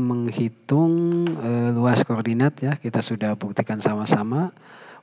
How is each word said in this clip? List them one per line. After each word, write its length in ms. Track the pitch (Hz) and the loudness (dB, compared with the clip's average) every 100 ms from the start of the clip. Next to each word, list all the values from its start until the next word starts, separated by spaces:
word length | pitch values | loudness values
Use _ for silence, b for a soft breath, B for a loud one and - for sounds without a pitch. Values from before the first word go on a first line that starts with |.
menghitung, 1300 | 123 120 120 117 117 - - 143 165 170 170 170 170 160 | 0 -2 -2 -2 -4 -4 0 2 4 2 2 0 0 -2
eh, 300 | 117 120 120 | -2 0 0
luas 300 | 117 123 123 | 2 4 4
koordinat 560 | - 113 113 113 143 - 131 | 2 0 0 2 2 0 -4
ya. 80 | |
Kita 260 | 147 117 113 | -4 -2 -2
sudah 380 | - 110 107 104 | -2 -2 -2 -4
buktikan 400 | 104 104 117 107 | -4 -4 -2 -2
sama-sama 760 | 101 107 - 107 107 135 180 - B B B B | -2 0 0 0 0 -2 -2 -6 B B B B